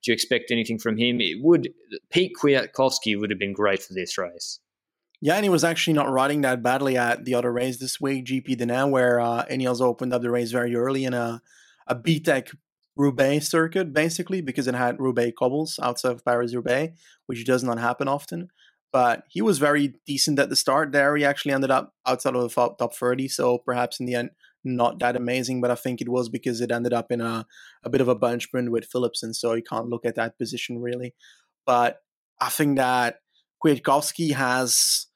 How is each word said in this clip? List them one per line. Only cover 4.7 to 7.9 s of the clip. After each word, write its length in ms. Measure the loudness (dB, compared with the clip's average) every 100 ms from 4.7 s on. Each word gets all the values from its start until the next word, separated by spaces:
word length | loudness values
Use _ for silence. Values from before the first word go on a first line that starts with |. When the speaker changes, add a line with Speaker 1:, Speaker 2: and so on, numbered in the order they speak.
| _ _ _ _ _
Speaker 2:
Yeah, 140 | 0
and 100 | 2
he 40 | 4
was 160 | 4
actually 300 | 2 0 2
not 160 | 2 2
riding 320 | 2 2 2
that 200 | 0 0
badly 340 | 2 2 2 2
at 280 | 2 0
the 100 | 0
other 160 | 0 0
race 280 | 0 -2 -4
this 220 | -8